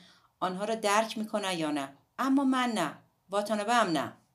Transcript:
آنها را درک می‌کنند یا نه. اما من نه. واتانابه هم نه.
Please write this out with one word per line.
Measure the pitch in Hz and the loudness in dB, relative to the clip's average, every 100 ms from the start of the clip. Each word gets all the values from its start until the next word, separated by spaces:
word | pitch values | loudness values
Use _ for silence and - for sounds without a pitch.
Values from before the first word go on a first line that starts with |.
| - _ _ - | -20 _ _ -6
آنها | 180 185 | -6 -4
را | 214 | -4
درک | 220 202 208 220 226 | 0 2 2 2 -4
می‌کنند | 214 208 190 175 | -4 -4 -2 -2
یا | 156 | -2
نه. | 147 139 - _ - | -2 -6 -12 _ -4
اما | 262 269 | 2 4
من | 269 262 240 | 4 2 0
نه. | 208 156 - _ _ - | 0 -2 -4 _ _ -4
واتانابه | 196 208 214 208 | -4 -2 -2 2
هم | 240 196 | 2 2
نه. | 151 120 - _ | 0 -2 -8 _